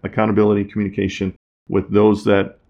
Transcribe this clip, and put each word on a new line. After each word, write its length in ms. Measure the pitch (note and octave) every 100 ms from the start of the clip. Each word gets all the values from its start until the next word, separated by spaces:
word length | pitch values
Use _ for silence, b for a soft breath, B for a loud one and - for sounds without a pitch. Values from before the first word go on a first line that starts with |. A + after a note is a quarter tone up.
accountability 640 | - - A2 G#2+ G#2 G2+ G2+
communication 720 | G#2+ G2+ G2+ F#2+ - F#2+ - _ _ -
with 220 | G2 F#2
those 320 | G2+ G#2+ G#2
that 340 | G#2 G2+ F#2+ -